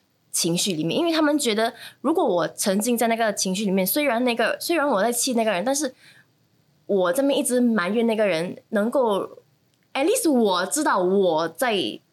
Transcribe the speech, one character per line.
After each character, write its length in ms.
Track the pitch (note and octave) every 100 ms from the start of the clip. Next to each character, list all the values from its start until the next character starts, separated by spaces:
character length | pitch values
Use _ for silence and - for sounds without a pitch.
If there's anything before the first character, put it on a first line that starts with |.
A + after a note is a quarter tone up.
| _ _ _
情 260 | - E3+ F3
绪 140 | G#3
里 100 | D#3
面， 160 | E3 B3+
因 80 | E4+
为 60 |
他 100 | D#4+
们 160 | D4+ D4+
觉 160 | A#3+
得 180 | G#3+ A3+ - - -
如 120 | B3+
果 140 | E4 C#4
我 220 | F3 D#3+
沉 320 | - G#3 G3
浸 180 | A3+ A#3
在 80 | A#3
那 100 | A3+
个 160 | A3
情 220 | G#3 F#3+
绪 100 | F#3
里 60 | G#3+
面， 160 | F#3+ F#3+
虽 160 | D4+
然 220 | C#4+ A3+
那 100 | B3+
个， 220 | A#3 G#3 -
虽 180 | - E4
然 120 | C#4+
我 120 | G3+
在 120 | A3+
气 220 | A#3+ C4+
那 100 | A3+
个 80 | A3
人， 120 | F3+
但 80 | A3+
是 220 | C#4+ C#4 - - - _ _ _ _ _ _ _
我 260 | G3 F3+
这 100 | C4
边 160 | C#4 C#4
一 40 |
直 160 | A#3+ B3
埋 280 | B3 A3 F3
怨 100 | A3+ A3+
那 80 | G#3+
个 100 | G#3
人， 300 | D#3+ F3 - _
能 200 | G#3 G#3+
够， 300 | C#4 A#3 F#3+ - - _ _ _ _ _
at 100 | B3+
least 240 | D#4+ B4 E4
我 380 | B3+ G#3 F3 F#3+
知 160 | D4
道 160 | D#4 A3
我 500 | F3+ G3 F#3 D#3 E3
在 500 | - B3 G3+ A2 - _